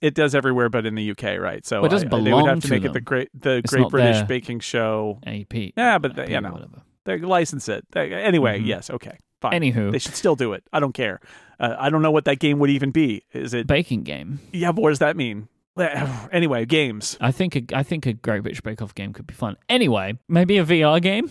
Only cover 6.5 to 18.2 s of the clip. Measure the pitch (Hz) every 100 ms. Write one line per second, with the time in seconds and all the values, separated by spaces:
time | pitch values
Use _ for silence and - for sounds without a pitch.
6.5 | 85 82 - _ _ - 160 175 180 165
7.5 | 143 - 101 - - 76 135 208 170 123
8.5 | 101 110 95 - - - - _ _ 120
9.5 | 170 143 117 101 120 - - 202 147 123
10.5 | 95 - 160 143 120 113 92 - - -
11.5 | - 120 113 135 156 156 151 143 139 151
12.5 | 143 143 139 139 143 147 104 - 123 123
13.5 | 120 120 147 175 113 67 71 80 143 -
14.5 | 175 175 170 156 143 151 165 123 104 107
15.5 | _ _ - 170 143 139 123 107 175 165
16.5 | 123 117 156 139 107 - - 120 - 185
17.5 | 143 123 135 139 165 135 113